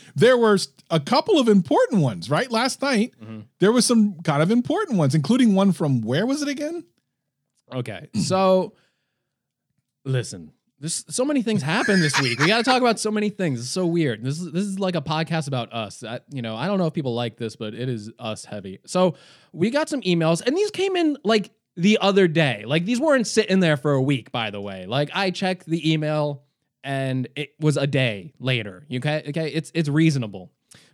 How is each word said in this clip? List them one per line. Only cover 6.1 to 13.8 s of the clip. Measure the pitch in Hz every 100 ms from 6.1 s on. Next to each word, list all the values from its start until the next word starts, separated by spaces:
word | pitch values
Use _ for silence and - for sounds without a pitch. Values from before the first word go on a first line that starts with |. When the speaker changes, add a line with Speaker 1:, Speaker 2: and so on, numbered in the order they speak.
| 139
Speaker 1:
was | 233 285
it | 294
again? | 285 294 339 - _ _ _ _ _ _ _ _
Speaker 2:
Okay. | 131 123 95 -
So, | 208 165 185 190 185 - - _ _ _ _ _ _ _ _ _ _ _ _
listen. | 135 131 107 90 78 _ _ _
There's | 156 - -
so | 233
many | 277 285
things | 220 202
happened | 139 208 - 190
this | 151 -
week. | 131 120
We | 160
gotta | 226
talk | 240 254
about | 247 -
so | 214
many | 214 208
things. | - 175 120
It's | 123
so | 185